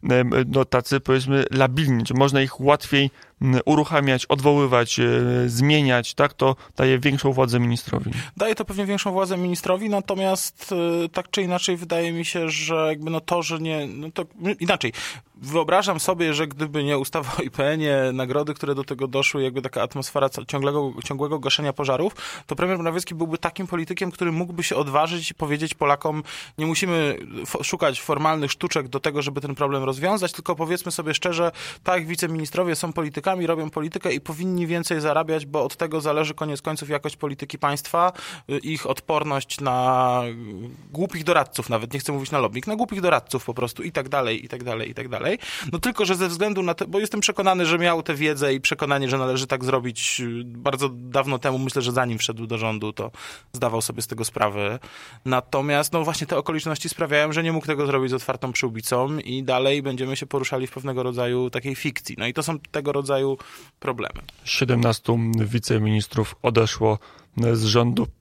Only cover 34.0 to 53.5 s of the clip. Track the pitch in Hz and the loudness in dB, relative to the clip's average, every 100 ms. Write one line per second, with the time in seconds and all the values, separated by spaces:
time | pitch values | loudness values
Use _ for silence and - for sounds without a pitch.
34 | 185 139 143 151 185 180 170 170 165 165 | -2 -2 -4 -6 -2 0 0 -2 0 0
35 | 151 147 160 160 143 151 139 - 165 156 | 2 2 2 -2 -2 -2 -2 -2 -2 -2
36 | 151 151 151 151 151 139 - 156 143 143 | 0 0 0 -2 -4 -4 -4 -6 -4 -4
37 | 151 - 147 139 139 - 147 143 - 170 | -4 -6 -6 -6 -10 -2 -2 -2 -2 2
38 | 180 185 - - - 143 - 156 139 135 | 2 0 -14 -14 -6 -4 -2 -4 -2 -4
39 | - 156 147 139 - - 139 127 127 127 | 0 -2 0 -2 -4 -4 0 2 4 4
40 | 127 123 120 117 110 98 117 131 - 147 | 4 2 -2 -6 -10 -10 -12 -16 -12 -4
41 | 185 170 156 165 135 - - 113 117 139 | -4 -2 2 4 2 -4 -2 -2 -2 -6
42 | - 143 135 147 117 113 165 214 240 196 | -4 -4 -2 0 0 -2 -4 -2 -2 0
43 | 180 147 - 131 - 123 123 - - 156 | 2 2 2 -6 -4 -4 -4 -4 -6 -6
44 | 135 143 123 110 123 131 123 113 113 117 | -2 -2 0 -2 -6 -10 -6 -6 -6 -8
45 | 123 113 147 226 - - 160 160 247 226 | -8 -4 -2 -4 -6 -10 -8 -4 -4 0
46 | 196 185 185 170 208 190 180 165 196 190 | 0 2 0 0 0 0 0 -2 -2 -2
47 | 214 208 208 208 190 185 170 165 175 170 | -2 0 -2 2 2 4 4 4 4 2
48 | 160 143 151 143 143 135 - - 147 139 | 0 0 0 2 2 2 0 0 0 0
49 | 131 135 131 131 131 135 127 131 123 113 | 2 0 0 0 -2 -2 0 0 0 -4
50 | - - 120 117 120 120 135 139 139 120 | -4 -2 -4 -6 -10 -4 -4 0 -2 -4
51 | 123 131 135 131 139 131 131 139 123 123 | -4 -2 0 -2 0 0 0 0 0 0
52 | 123 113 - 113 113 113 113 110 107 104 | 0 -2 -4 -4 -6 -4 -2 -4 -6 -6
53 | 110 - - - _ | -10 -10 -18 -18 _